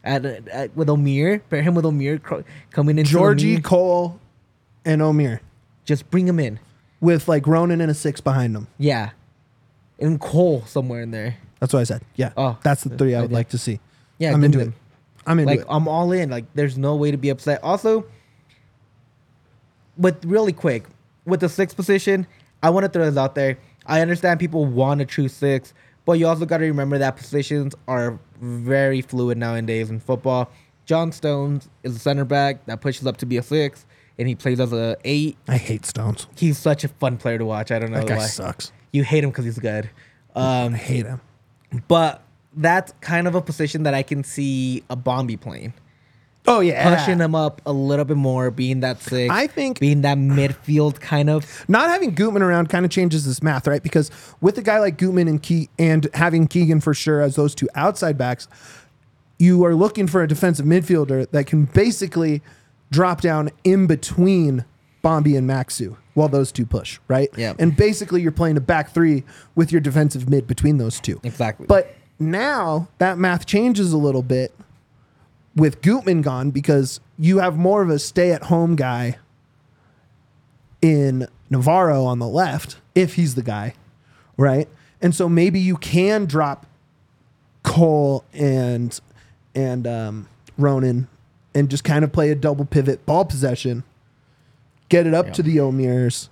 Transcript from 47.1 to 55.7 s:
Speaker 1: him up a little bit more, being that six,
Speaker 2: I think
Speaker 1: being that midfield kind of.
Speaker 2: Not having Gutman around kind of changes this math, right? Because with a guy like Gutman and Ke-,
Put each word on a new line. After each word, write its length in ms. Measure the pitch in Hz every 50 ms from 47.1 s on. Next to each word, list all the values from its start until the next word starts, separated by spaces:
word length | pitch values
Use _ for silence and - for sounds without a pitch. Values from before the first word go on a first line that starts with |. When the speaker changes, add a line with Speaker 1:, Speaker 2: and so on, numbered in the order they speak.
| 185 175
Speaker 1:
him 160 | 165 160 160
up 260 | 160 156 147 - - _
a 60 | 147
little 320 | 143 139 135 139 143 143 147
bit 120 | 135 151
more, 360 | 143 135 131 127 127 127 127
being 260 | 110 127 127 127 131 131
that 200 | 131 127 127 -
six, 320 | - - 127 127 123 123 -
Speaker 2:
I 140 | 214 277 294
think 320 | - - 277 262 254 -
Speaker 1:
being 220 | 139 143 147 143
that 140 | 139 139 143
midfield 840 | 143 135 139 139 143 139 135 131 - - 147 151 151 151 151 143 -
kind 280 | - - 156 147 147 147
of. 160 | 151 156 147 - - - - -
Speaker 2:
Not 200 | 190 226 294 339
having 240 | 349 381 370 262 170
Gutman 260 | 143 202 226 208 202
around 280 | 190 180 175 170 170 151
kind 160 | - 175 180
of 60 | 175
changes 340 | - 190 180 175 156 156 143
this 160 | 135 127 -
math, 240 | 151 156 147 127 -
right? 160 | 156 143 143
Because 300 | - 156 - 165 143 - - - - - - _
with 160 | - 190 202
a 60 | 247
guy 160 | 208 220 208 220
like 180 | 208 196 156
Gutman 300 | - 185 185 185 180 175
and 160 | 165 151 151
Ke-, 260 | - - 170 165 - -